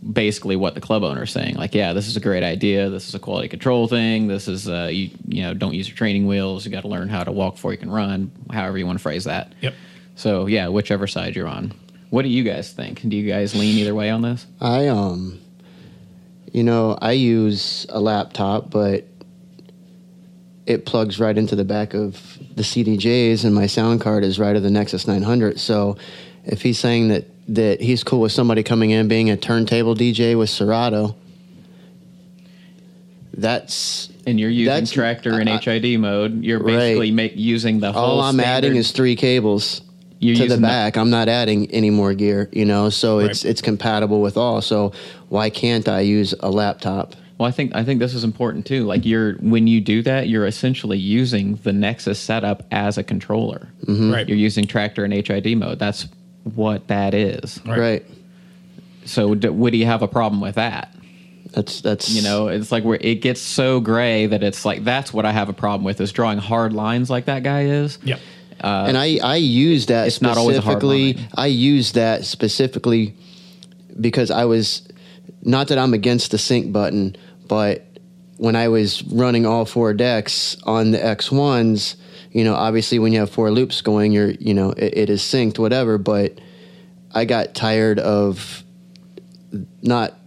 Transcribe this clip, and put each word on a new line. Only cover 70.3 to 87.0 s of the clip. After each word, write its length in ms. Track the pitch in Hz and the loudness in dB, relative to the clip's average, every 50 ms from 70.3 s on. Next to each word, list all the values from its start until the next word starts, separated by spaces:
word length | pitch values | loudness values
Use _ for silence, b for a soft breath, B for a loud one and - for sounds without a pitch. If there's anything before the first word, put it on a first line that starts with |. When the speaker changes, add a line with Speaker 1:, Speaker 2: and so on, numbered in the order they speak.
| 117 117 | 2 4
Speaker 1:
always 200 | 117 120 135 135 | 4 4 4 2
a 40 | |
hard 160 | 104 110 104 101 | 2 2 0 2
Speaker 3:
specifically. 340 | 135 139 139 135 135 135 127 | 2 2 2 4 2 2 0
Speaker 1:
line. 140 | 127 120 113 - | -2 -6 -8 -4
Speaker 3:
I 120 | - 123 143 | -2 0 0
use 440 | 143 117 120 139 147 139 120 - - | 2 4 4 4 4 4 2 2 2
that 300 | 123 113 113 110 - - | 2 2 2 0 0 -2
specifically 920 | - - - - - - - 135 131 - 165 - - 117 113 110 104 104 B B B B B B B B B B B B - - - - - | -6 -6 -2 -2 -2 2 0 0 0 0 -2 0 2 2 2 2 0 -4 B B B B B B B B B B B B -20 -20 -20 -10 -2
because 300 | 110 117 113 135 123 98 | -2 0 2 2 0 2
I 140 | 90 - 120 | 2 2 2
was, 420 | 117 113 113 110 104 - - - - - B B B B B B - - - - | 4 4 2 2 0 -4 -6 -8 -16 -20 B B B B B B -20 -20 -8 0
not 240 | 120 123 135 139 143 | 0 2 2 2 2
that 80 | 151 135 | 2 2
I'm 140 | 131 131 120 | 4 4 2
against 380 | 110 101 123 123 120 - - | 2 2 2 2 2 0 0
the 60 | - 104 | -2 -2
sync 340 | - - 127 120 - - | 0 2 0 0 0 0
button, 440 | 101 104 104 87 - 104 98 95 98 B B B B B - - | 0 0 0 2 0 0 -2 -2 -4 B B B B B -6 -2
but 340 | 101 107 107 104 95 - - - - - - - - - - - - - | 0 0 2 0 0 -2 -6 -18 -20 -20 -20 -20 -20 -20 -20 -20 -12 -2
when 180 | - 117 113 | 0 0 2
I 140 | 113 117 117 | 2 2 2
was 340 | 113 113 107 101 - - - | 4 4 2 2 -2 -4 -6
running 420 | - - 113 123 123 120 117 117 | -4 0 2 2 4 4 2 4
all 200 | 110 113 117 113 | 4 2 2 0
four 280 | - - 123 117 110 107 | 0 0 0 2 2 2
decks 640 | 101 123 123 120 110 107 - - - - - - - - | 2 2 2 2 0 -2 -2 -4 -4 -4 -4 -6 -6 -4
on 280 | - 110 113 113 110 | -2 0 2 4 2
the 140 | 110 - - | 2 2 2
X 260 | 113 107 101 - - 135 | -2 -2 -2 -4 -2 0
ones, 640 | 139 143 143 135 123 117 113 110 104 - - - B B B B B B B | 2 2 2 2 2 2 2 2 0 -2 -6 -10 B B B B B B B
you 140 | B 117 113 | B 0 2
know, 100 | 110 107 | 2 2
obviously 420 | - 104 110 110 113 110 - - 120 | 2 0 0 0 0 0 0 0 2
when 140 | 110 110 | 2 4
you 80 | 113 110 | 4 2
have 100 | 104 98 | 2 0
four 220 | - - 113 107 | 0 0 2 2
loops 300 | 107 117 127 127 - - | 4 2 2 0 -2 -4
going, 320 | - 113 104 104 104 107 104 | 0 0 2 2 4 4 4
you're, 160 | 104 104 98 | 4 4 2
you 220 | - - - 110 101 | 0 -2 -2 0 2
know, 160 | 98 95 95 | 2 2 0
it, 240 | - - 110 101 - | 0 0 -2 0 2
it 140 | - 107 101 | 0 2 2
is 120 | 104 101 | 0 0
synced, 380 | - - - 131 123 110 107 - | 0 -2 0 0 0 0 0 0
whatever. 380 | 113 110 120 131 131 113 110 104 | 0 0 2 2 2 2 0 0
But 420 | 95 104 107 101 101 95 - B B B B B B B B B B B B B | 0 0 0 2 0 -2 -2 B B B B B B B B B B B B B